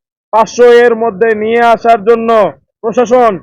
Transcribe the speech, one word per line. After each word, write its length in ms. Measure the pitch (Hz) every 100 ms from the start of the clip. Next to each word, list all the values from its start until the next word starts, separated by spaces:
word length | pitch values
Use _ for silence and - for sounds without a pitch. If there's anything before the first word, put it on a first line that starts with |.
| _ _ _
পাঁচশো 340 | 214 214 - 240 240
এর 100 | 240 226
মধ্যে 340 | 226 185 226 214
নিয়ে 260 | 214 233 233
আসার 260 | 226 233 233 196
জন্য 240 | 233 226 226 180 - _ _
প্রশাসন, 500 | 226 233 220 247 233 180